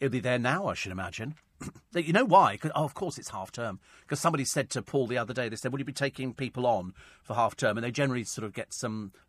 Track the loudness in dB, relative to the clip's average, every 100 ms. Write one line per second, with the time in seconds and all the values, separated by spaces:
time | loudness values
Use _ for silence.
0 | 0 0 0 2 2 2 0 -4 -4 -6
1 | -6 -6 -8 -10 _ _ -14 -14 _ -4
2 | 2 4 8 8 8 4 -2 -2 -2 -2
3 | -6 -6 -10 -10 -10 -6 -6 -6 -12 -20
4 | -6 0 2 2 0 0 0 -2 0 0
5 | 2 0 -2 -2 -4 -4 -4 -4 -4 -2
6 | -2 -2 -6 -4 -6 0 2 2 0 -12
7 | -20 -20 -6 2 2 2 0 0 -2 0
8 | 0 0 -4 -6 -6 -8 -10 -6 -6 -4
9 | -8 -12